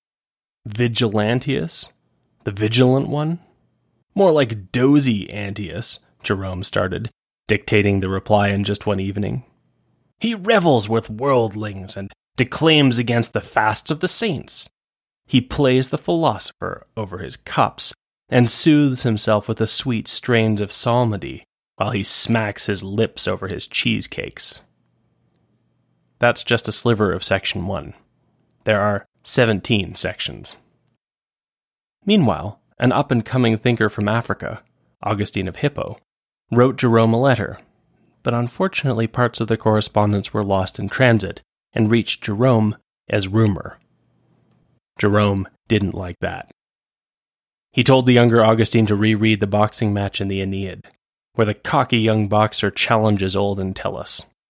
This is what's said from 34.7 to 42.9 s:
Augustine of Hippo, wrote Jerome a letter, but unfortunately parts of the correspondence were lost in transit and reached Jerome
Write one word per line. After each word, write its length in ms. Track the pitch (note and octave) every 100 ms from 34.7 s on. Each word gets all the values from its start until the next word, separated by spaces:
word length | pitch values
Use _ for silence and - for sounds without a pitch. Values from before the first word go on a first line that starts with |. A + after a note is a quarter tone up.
| _ _ _
Augustine 460 | G2+ G#2 G#2 - F#2
of 100 | -
Hippo, 400 | C#3+ - - - _ _ _ _ _
wrote 240 | A#2 C3 G#2
Jerome 380 | B2+ A2+ A2+
a 80 | A2+
letter, 400 | C3+ A#2 G2 - _ _ _ _ _ _
but 100 | B2+
unfortunately 760 | A#2+ A#2+ - F#3 - C#3 A2 A2+
parts 320 | B2+ A#2+ -
of 80 | A2
the 80 | A2+
correspondence 800 | A2 G#2+ - G#2+ G#2 G2+ -
were 100 | G#2+
lost 360 | G2 G2 F#2 -
in 100 | G2+
transit 520 | - C3 A2 F#2 - - _ _
and 180 | - G#2+
reached 360 | A#2 - - -
Jerome 500 | G#2 C3 A#2 G#2+ - _